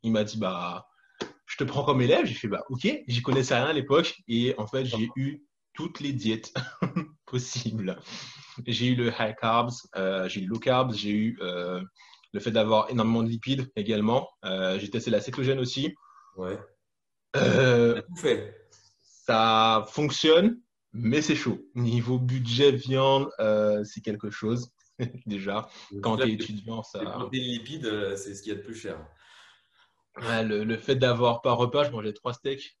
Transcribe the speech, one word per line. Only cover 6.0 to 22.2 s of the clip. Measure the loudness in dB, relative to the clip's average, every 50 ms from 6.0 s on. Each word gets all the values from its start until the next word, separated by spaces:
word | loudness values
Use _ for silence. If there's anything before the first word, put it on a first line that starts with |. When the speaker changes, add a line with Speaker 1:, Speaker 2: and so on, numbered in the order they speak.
| -6 -4
Speaker 1:
diètes | -4 -2 0 -2 -2 -2 -4 -10 -8 -8 -8 -8 -6 -6
<laughs> | -6 -4 -4 -6 -6 -6 -14 _ _ -6
possibles. | -6 -6 -4 -4 -8 -6 -6 -4 -6 -4 -4 -4 -6 -8 -10 -16 -16 -14 -14 -16 -18 -20 -20 -20 -16 -14 -6
J'ai | -4 -2 0 2 2
eu | 2
le | 2 2 0
high | 0 0 -2 -2 -2 -2
carbs, | 0 2 2 2 2 0 -2 -8 -12 -12 -6
euh, | -4 -2 0 0 0 -2 -2
j'ai | -4 -6
eu | -4
le | -4
low | -6 -4
carbs, | 0 2 2 2 2 0 -2
j'ai | -4 -2 0
eu, | 0 2 2 0 -2 -4
euh, | -6 -6 -4 -4 -4 -4 -4 -6 -6 -10 _ _ -20 -20 -20 -20 _ _
le | -10 -6
fait | -4 0
d'avoir | 2 2 4 4 4 2 2 2
énormément | 0 0 2 4 4 2
de | 2 0
lipides | -2 -4 -2 -2 -2 -2 -2 -6 _
également. | -6 -2 0 0 2 2 4 2 2 0 -2 _ _ -8
Euh, | -6 -4 -2 0 0 0 -2
j'ai | -4 -4
testé | -4 -4 -2 0
la | 0 0
cétogène | 0 -2 -6 -4 0 0 0 0
aussi. | -2 -4 -2 -4 -4 -4 -4 _ _ _ -20 -20 _ -20 _ -10
Speaker 2:
Ouais. | -8 -6 -6 -8 -10 -16 _ _ _ _ _ _ _ _ _ _ _ _ 0
Speaker 1:
Euh, | 2 2 4 4 6 6 6 6 6 6 4 4
Speaker 2:
T'as | 2
tout | -4 -10 -14
fait. | -4 0 0 0 0 -2 -10 -14 -20 -20 _ _ -20 _ _ _ _
Speaker 1:
ça | _ _ _ _ _ 0 2 4 4 6 6 6 6 6 6 4 2 0
fonctionne, | -4 -2 -2 -2 -2 2 6 8 8 8 8 6 2 0 _ _ _ _ _ _
mais | _ -2 0 2 2 2
c'est | 4 2 0
chaud. | 0 2 -2 -2 -4 -6 -12 _
Niveau | -2 0 2 2 2 2 2 0
budget | 0